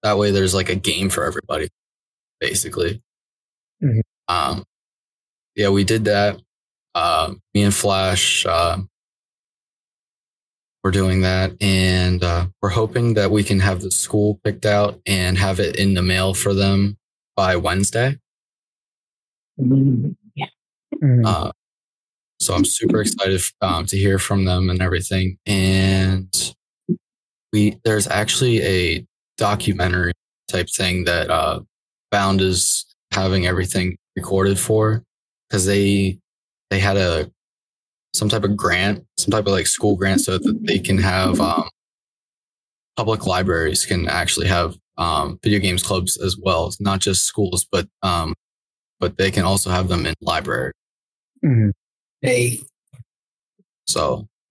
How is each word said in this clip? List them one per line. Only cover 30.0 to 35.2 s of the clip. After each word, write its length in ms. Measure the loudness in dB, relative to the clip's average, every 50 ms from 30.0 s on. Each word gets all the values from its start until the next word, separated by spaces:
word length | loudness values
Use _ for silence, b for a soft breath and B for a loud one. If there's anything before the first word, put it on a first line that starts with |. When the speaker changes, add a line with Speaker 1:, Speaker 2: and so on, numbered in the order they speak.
| -2 -2 -4 _ _ _ _ _ _ -6
Speaker 1:
type 180 | -4 -4 -4 -2
thing 360 | -4 -4 -2 -2 -2 -2 -2
that, 260 | -2 -2 -2 -2 0
uh, 300 | 0 0 0 -2 -4 -6 -10 _ _ _ _ _ _ _ _ _
Bound 300 | 0 0 2 2 2 2
is 440 | 2 2 0 0 0 0 -2 -2 -4 _ _ _ _ _ -4
having 340 | -2 0 0 0 0 0
everything 500 | 0 0 -2 -2 -2 -2 -2 -2 -2 -4 -8 _ _ _
recorded 420 | -10 -6 -2 0 2 2 2 2 0
for, 440 | 0 0 2 2 2 2 0 -2 -4 _ _ _